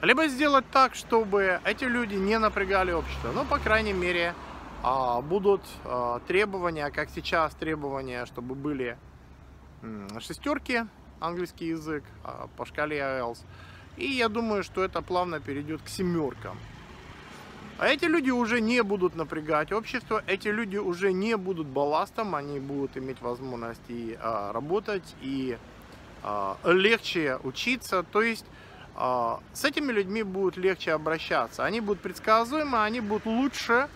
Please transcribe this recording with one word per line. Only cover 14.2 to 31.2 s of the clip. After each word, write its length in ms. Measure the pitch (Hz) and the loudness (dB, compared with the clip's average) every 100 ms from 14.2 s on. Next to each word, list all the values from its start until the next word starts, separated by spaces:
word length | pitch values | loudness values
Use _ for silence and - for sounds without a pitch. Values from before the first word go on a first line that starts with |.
| 226 | 2
думаю, 340 | 214 226 208 | 2 0 0
что 220 | 175 - | 0 0
это 180 | 185 175 | 0 0
плавно 380 | 147 180 180 160 | 0 0 2 -2
перейдет 420 | 139 139 147 151 | -4 -6 -4 -8
к 60 | - | -8
семеркам. 680 | - 185 170 143 113 101 104 - - - - - - - - - - - - | -2 2 2 0 -2 -10 -10 -12 -16 -16 -18 -16 -16 -16 -16 -16 -16 -16 0
А 100 | 226 | 2
эти 160 | 285 | 4
люди 260 | 339 330 269 | 4 4 4
уже 300 | 247 233 240 | 2 4 2
не 200 | 220 247 | 4 4
будут 320 | 214 202 180 165 | 2 2 2 0
напрягать 560 | 151 160 151 151 156 | -4 -4 0 0 2
общество, 500 | 202 226 247 - 220 - | -2 -2 -6 -2 -2 0
эти 180 | 196 214 | -2 0
люди 300 | 214 226 196 | -2 -2 -2
уже 360 | 196 175 196 | -2 2 2
не 240 | 185 214 226 | 2 2 0
будут 300 | 185 180 151 | 0 -4 -2
балластом, 680 | 131 143 156 196 - 220 156 | 0 2 2 0 -2 -2 -2
они 240 | 143 143 | -2 -6
будут 360 | 135 143 135 - | -4 -2 -2 -4
иметь 240 | 131 131 | -6 -6
возможность 640 | 120 123 131 120 117 113 - | -4 -4 -4 -6 -6 -8 -10
и, 280 | 117 113 113 | -8 -6 -4
а, 320 | 113 110 101 | -2 -2 -2
работать, 640 | 110 143 190 220 202 165 - | -4 0 0 0 -4 -4 -10
и, 380 | 135 135 131 113 - - - - - - | -4 -2 -2 -4 -8 -20 -20 -20 -18 -10
а, 340 | - 104 98 95 | -4 -2 -2 0
легче 760 | - 180 196 220 - 180 151 131 | 4 4 4 0 0 -2 0 -2
учиться. 640 | 131 127 - 254 - 190 | -6 -6 -2 -2 0 -2
То 180 | 170 208 | 0 2
есть, 240 | 226 220 - - - - - | 2 0 -8 -18 -20 -20 -16
а, 460 | - 127 127 117 117 - | -4 0 0 0 -2 -8
с 120 | - | -2
этими 260 | 277 302 294 | 0 0 0
людьми 320 | 220 190 214 | 0 0 0
будет 340 | 208 190 190 175 | -2 0 0 2
легче 360 | 185 180 - | 0 2 2
обращаться. 720 | 156 156 160 | 0 2 -2